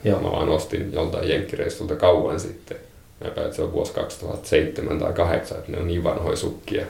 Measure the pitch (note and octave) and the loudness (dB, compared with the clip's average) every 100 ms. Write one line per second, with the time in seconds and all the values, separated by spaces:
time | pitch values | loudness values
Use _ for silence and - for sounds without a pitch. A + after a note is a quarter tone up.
0 | G#2+ G2 E2+ D#2 D#2 D2+ - F2 E2+ D2 | 2 2 2 0 2 2 0 -4 -2 -2
1 | D#2+ - E2 - F#2+ - - - G2 F2+ | -2 0 0 0 -2 -4 -4 -4 -4 4
2 | F2+ E2+ D2+ - - - - - - - | 6 6 4 -2 -6 -10 -12 -14 -14 -20
3 | - - - - G1+ G1+ G1+ G1+ G1+ G1+ | -20 -12 -8 -4 -4 -2 -2 0 -2 -2
4 | G1+ - E2+ - - D#2 D#2+ - - D#2+ | -4 -6 -8 -8 4 4 4 -2 -2 0
5 | E2 E2+ E2+ E2 - F2 - E2+ E2+ F2 | 0 2 2 2 0 -8 -6 -4 0 0
6 | E2+ - - - - - - - - | 0 0 0 0 -2 -6 -4 -4 -4